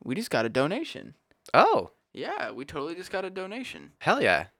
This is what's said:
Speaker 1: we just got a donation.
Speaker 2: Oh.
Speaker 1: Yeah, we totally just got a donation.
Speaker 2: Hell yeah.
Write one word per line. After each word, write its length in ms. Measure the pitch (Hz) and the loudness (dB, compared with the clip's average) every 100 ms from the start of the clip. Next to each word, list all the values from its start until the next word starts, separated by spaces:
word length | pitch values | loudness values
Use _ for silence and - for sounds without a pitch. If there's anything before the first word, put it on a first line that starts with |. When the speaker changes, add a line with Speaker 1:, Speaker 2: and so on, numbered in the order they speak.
Speaker 1:
we 120 | - | -8
just 160 | 131 233 | -6 -2
got 140 | 123 | 0
a 40 | 117 | 2
donation. 640 | 127 143 226 320 - - - _ _ - | 2 0 -2 -6 -12 -16 -20 _ _ 2
Speaker 2:
Oh. 360 | 151 415 440 87 _ _ | 6 8 6 0 _ _
Speaker 1:
Yeah, 380 | - 156 403 113 | -10 -8 -6 -8
we 120 | 110 | -8
totally 300 | 143 151 147 | -10 -8 -8
just 160 | 170 180 | -10 -8
got 140 | 196 190 | -6 -6
a 40 | |
donation. 640 | 190 190 226 254 80 71 - | -8 -10 -10 -12 -14 -18 -2
Speaker 2:
Hell 240 | - 254 | 2 4
yeah. 240 | 110 80 85 | 4 2 0